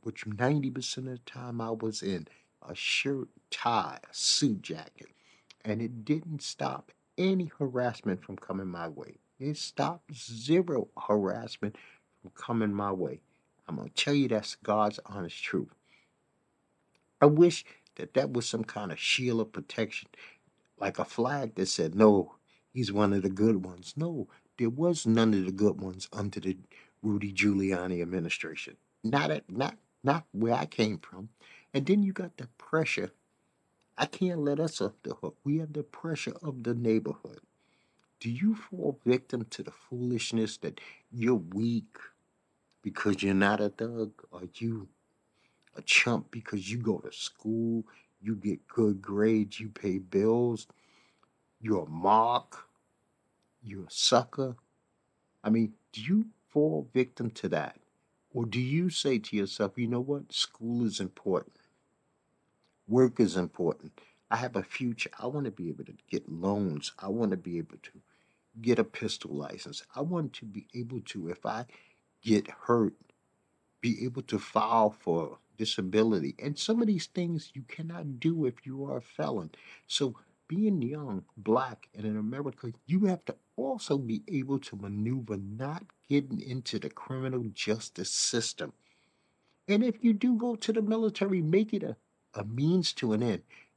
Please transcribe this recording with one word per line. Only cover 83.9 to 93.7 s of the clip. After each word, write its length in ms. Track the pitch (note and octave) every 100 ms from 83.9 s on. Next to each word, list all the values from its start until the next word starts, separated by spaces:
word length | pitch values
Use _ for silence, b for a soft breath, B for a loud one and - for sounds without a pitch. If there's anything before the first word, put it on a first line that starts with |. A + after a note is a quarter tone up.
| C#3+
be 260 | B2 A2 -
able 300 | D#3 C3 C#3
to 180 | - G2+
maneuver 600 | G2+ G#2 A2 C3 A2 G2+
not 460 | G2 G#2+ C3+ D#3+ G3+ _ -
getting 340 | C#3+ C#3 -
into 380 | - B2+ - A2
the 120 | D3
criminal 540 | - - C3 C3 B2+ A2+
justice 560 | G2+ - A2 - - F2
system. 640 | - - D#2+ - - D2+ - _ _ _ _ _ _ _ _ -
And 160 | G#3
if 220 | B3 A3
you 80 | A#3
do 240 | G#3 B3 A#3
go 180 | A#3+
to 180 | A3+ -
the 100 | A3
military, 580 | G#3 A3 A3 G#3+ G3+ F#3+
make 320 | D#3 F#3 G#3+
it 100 | G3+
a, 140 | - A#2+ _ _ _
a 100 | -
means 480 | G2+ A#2 D3 F#3 E3
to 180 | - A#2+
an 80 | G#2+
end. 200 | A#2+ F#2 - B B